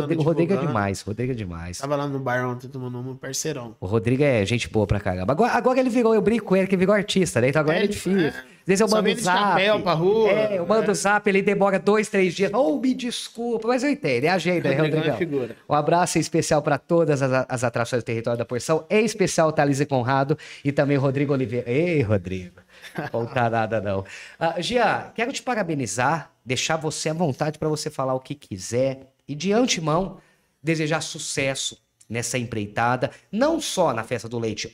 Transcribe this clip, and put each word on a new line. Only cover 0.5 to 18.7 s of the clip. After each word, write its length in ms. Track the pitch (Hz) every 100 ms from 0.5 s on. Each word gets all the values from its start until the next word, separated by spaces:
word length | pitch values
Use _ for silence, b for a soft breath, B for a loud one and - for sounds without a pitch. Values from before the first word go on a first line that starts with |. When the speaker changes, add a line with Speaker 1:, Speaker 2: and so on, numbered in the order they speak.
Speaker 1:
é 20 | 196
Speaker 2:
divulgando. 120 | 156
Speaker 1:
demais, 340 | 113 101 92
o 40 | -
Rodrigo 260 | 104 127
é 40 | 120
demais. 420 | 92 82 87 87
Speaker 2:
Tava 160 | 139 143
lá 120 | 143
no 120 | 139
bar 280 | 131 123 127
ontem 200 | 123 127
tomando 320 | 135 123 123
uma, 160 | 127 131
parceirão. 600 | 135 135 156 135 117 107
Speaker 1:
O 80 | 92
Rodrigo 340 | 113 117 131
é 220 | 147 117 98
gente 240 | 117 -
boa 160 | 110 101
pra 140 | 101
caramba. 320 | 101 90 95
Agora, 200 | 151 233
agora 260 | 233 240 262
ele 100 | 254
virou, 240 | 240 226
eu 80 | 220
brinco 240 | 196 226 -
com 100 | 190
ele, 120 | 190
que 100 | 185
virou 160 | 185
artista, 480 | 208 - 196 170 117
né? 80 | 127
Então 120 | 156
agora 160 | 151 170
Speaker 2:
É, 40 |
Speaker 1:
é 20 | 202
Speaker 2:
ele, 80 |
Speaker 1:
difícil. 260 | 202 175 190 147
Speaker 2:
é. 260 | - - -
Speaker 1:
Às 40 | -
vezes 120 | 190
eu 80 | 214
Speaker 2:
Só 80 | 214
Speaker 1:
mando 100 | 208
Speaker 2:
vem 80 | 233
de 60 |
Speaker 1:
zap. 160 | 190 185
Speaker 2:
chapéu 420 | 202 175 202 208
pra 120 | 190
rua, 360 | 156 180 220 214
Speaker 1:
É, 280 | 208 214 190
eu 60 | 175
mando 240 | 220 214
Speaker 2:
é. 20 |
Speaker 1:
zap, 340 | 170 190 208 208
ele 140 | 196
demora 360 | 202 190 196 190
dois, 300 | 202 214 202
três 260 | 196 185
dias. 200 | 160 190
"Ô, 260 | 226 311 269
me 140 | 262
desculpa", 760 | 254 240 - - 226 240 220 226
mas 160 | 247
eu 60 | 285
entendo, 340 | - 156 120
é 60 | 151
agenda, 400 | 185 151 131 143
é 60 | 135
Speaker 2:
Rodrigão 220 | 156 156
é 100 | 160
Speaker 1:
Rodrigão? 80 | 113
Speaker 2:
figura. 380 | 165 139 117 - -
Speaker 1:
Um 60 |
abraço 440 | 147 151 170 170 165
especial 440 | - 165 - 156
pra 160 | 156 143
todas 440 | - 170 156 131
as, 240 | 135 131 127
as 140 | 127 123
atrações 380 | 123 113 123
do 20 | 113
Território 320 | 113 120 120
da 80 | 113
Porção, 400 | 123 -